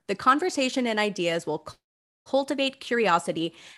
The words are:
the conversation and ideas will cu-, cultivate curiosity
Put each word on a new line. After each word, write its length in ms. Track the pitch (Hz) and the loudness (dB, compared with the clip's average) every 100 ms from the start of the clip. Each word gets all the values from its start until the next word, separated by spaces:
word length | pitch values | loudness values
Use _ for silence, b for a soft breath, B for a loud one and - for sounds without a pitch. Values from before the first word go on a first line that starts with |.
| - | -10
the 60 | |
conversation 720 | 196 269 277 370 330 262 262 240 | -2 2 2 2 0 0 0 0
and 120 | 214 | 0
ideas 480 | 214 190 170 165 160 | 0 0 -2 -2 -2
will 140 | 151 | -6
cu-, 160 | - - _ _ _ _ | -8 -20 _ _ _ _
cultivate 560 | - 269 277 277 269 269 | -2 -2 0 -2 -2 -4
curiosity 760 | - 240 208 170 175 165 165 B B | -4 0 4 4 2 -4 -6 B B